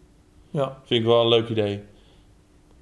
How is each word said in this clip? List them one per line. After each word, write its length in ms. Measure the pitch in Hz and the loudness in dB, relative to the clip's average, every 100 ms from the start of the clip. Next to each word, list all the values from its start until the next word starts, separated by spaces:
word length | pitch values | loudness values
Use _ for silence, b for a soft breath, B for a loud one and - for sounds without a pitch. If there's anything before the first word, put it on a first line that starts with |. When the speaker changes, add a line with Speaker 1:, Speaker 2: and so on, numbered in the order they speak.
| _ _ _ _ _ | _ _ _ _ _
Speaker 1:
Ja. 280 | 156 135 - | -6 -6 -8
Speaker 2:
Vind 160 | - 120 | -4 -2
ik 60 | 113 | 2
wel 140 | 117 | 2
een 60 | 117 | 4
leuk 200 | 117 110 | 2 0
idee. 320 | 110 104 101 - b b b b _ _ _ _ _ | -4 -4 -6 -12 b b b b _ _ _ _ _